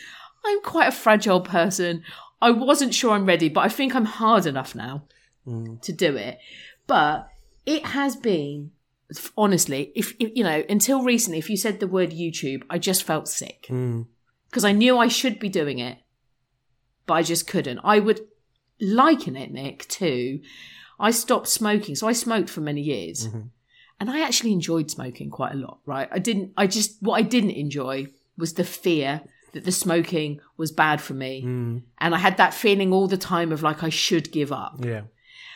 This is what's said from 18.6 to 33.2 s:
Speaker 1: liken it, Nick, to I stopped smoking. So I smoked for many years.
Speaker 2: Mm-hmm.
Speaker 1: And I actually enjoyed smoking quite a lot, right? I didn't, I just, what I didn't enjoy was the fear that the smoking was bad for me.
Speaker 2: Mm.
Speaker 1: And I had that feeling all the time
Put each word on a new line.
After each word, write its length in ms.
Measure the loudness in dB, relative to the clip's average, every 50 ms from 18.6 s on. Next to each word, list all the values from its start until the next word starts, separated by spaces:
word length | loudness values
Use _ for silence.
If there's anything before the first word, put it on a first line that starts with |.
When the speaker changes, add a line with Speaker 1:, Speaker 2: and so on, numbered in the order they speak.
| _ _ _ -4
Speaker 1:
liken 560 | -2 2 4 6 6 6 6 4 2 -4 -8
it, 140 | -8 -10 -12
Nick, 340 | -10 -10 -10 -10 -10 -12 -12 -10
to 520 | -6 -2 -2 0 0 0 -2 -4 -4 -8 -10 -14 -20 -20 -20 -20 -20 -20 -20 -20 _ 0
I 100 | 2 2
stopped 380 | 2 2 2 0 0 0 0 -2
smoking. 460 | -2 0 0 2 0 0 0 -4 -6
So 100 | -2 -2
I 60 | 0
smoked 380 | 0 0 -2 0 0 -2 -2 -2
for 100 | -6 -6
many 200 | -6 -4 -4 -4
years. 460 | -4 -4 -4 -4 -6 -8 -8 -8 -8 -8
Speaker 2:
Mm-hmm. 120 | -8 -10 -12 -14 -18 _ _ _ _ _ _ _ _ -10
Speaker 1:
And 100 | -8 -4
I 100 | -4 -2
actually 300 | -2 -2 -2 0 0 0
enjoyed 380 | 0 0 0 0 -2 -2 -2 -4
smoking 400 | -8 -10 -10 -10 -10 -12 -12 -12
quite 220 | -8 -8 -8 -6 -6
a 20 | -8
lot, 200 | -10 -12 -16 -16 _
right? 220 | -8 -6 -6 -6 -4
I 60 | -4 -2
didn't, 340 | -2 -2 -2 -2 -4 -4 -2
I 100 | 0 0
just, 360 | 2 2 0 -2 -4 -6 -4
what 120 | -2 0 2
I 60 | 2
didn't 280 | 2 2 2 2 2 2
enjoy 560 | 0 -2 -4 -6 -6 -6 -6 -6 -6 -6 -8 -10 -14 _ _ _ _
was 180 | -8 -8 -4 -2
the 100 | -2 -4
fear 580 | -4 -6 -4 0 0 2 2 0 -2 -4 -6 -8 -14 _ _ _ _
that 120 | -18 -8 -4
the 80 | -2
smoking 680 | -2 0 0 0 2 0 0 0 -2 -2 -2 -4 -6 -10 -12 _ _
was 140 | -6 -6 -2
bad 280 | 0 2 2 2 2 0
for 140 | -4 -6 -8
me. 280 | -8 -6 -8 -8 -6 -6
Speaker 2:
Mm. 380 | -4 -4 -4 -4 -4 -6 -8 -10 _ _ -2
Speaker 1:
And 160 | 0 0 2
I 40 | 4
had 180 | 2 4 4
that 180 | 4 4 4 2
feeling 380 | 2 2 4 4 4 4 4
all 140 | 4 4 4 2
the 80 | 0
time 360 | -2